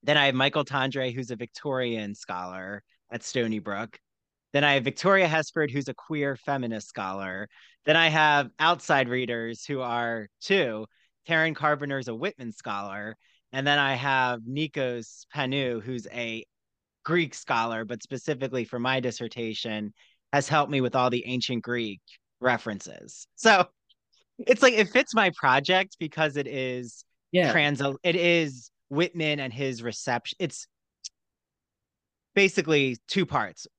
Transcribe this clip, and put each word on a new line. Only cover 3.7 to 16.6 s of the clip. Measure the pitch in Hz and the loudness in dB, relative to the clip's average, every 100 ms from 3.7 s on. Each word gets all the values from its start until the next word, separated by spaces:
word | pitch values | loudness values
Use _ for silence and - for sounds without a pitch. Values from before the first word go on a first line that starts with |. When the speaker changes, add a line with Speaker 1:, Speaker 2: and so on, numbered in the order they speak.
| 101 110 - _ _ _ _ _ | -8 -8 -14 _ _ _ _ _
Speaker 1:
Then | 139 | 2
I | 147 139 | 4 2
have | |
Victoria | 131 131 175 196 175 | 0 0 4 4 4
Hesford, | 160 151 - 151 | 2 -2 -2 -2
who's | 127 139 | -2 -6
a | |
queer | 123 - 156 139 131 | -10 -8 -4 -2 -4
feminist | - 139 120 110 - | -4 -2 -2 -6 -8
scholar. | - 98 95 95 92 104 _ - _ - | -8 -6 -6 -8 -8 -12 _ -20 _ 2
Then | 156 | 4
I | 165 | 6
have | 156 151 143 127 _ | 4 4 4 2 _
outside | 156 170 - 147 127 | 2 2 2 2 4
readers | 127 123 117 113 117 - | 0 -2 -4 -6 -10 -8
who | 139 | -6
are | 123 120 117 117 104 _ | -2 -2 -2 -4 -8 _
two. | - 196 139 107 110 _ _ _ - | 0 2 2 -2 -10 _ _ _ -2
Karen | 165 160 151 | 2 2 0
Carpenter's | 151 147 143 139 127 | 0 0 -2 -4 -4
a | 113 | -6
Whitman | 175 - 123 | -6 -6 -12
scholar. | 107 - 101 101 98 104 110 _ _ _ | -10 -8 -6 -6 -8 -10 -12 _ _ _
And | 131 139 | -4 0
then | 147 | 2
I | 139 131 | 2 0
have | 139 135 127 120 | 0 2 2 0
Nikos | 113 139 156 147 131 120 113 - - 147 | -6 -6 -4 -2 -4 -4 -10 -18 -12 -4
Panou, | 131 139 131 117 | -2 0 -2 -4
who's | 107 127 107 | -6 -8 -8
a | 123 117 113 - _ | -8 -8 -8 -12 _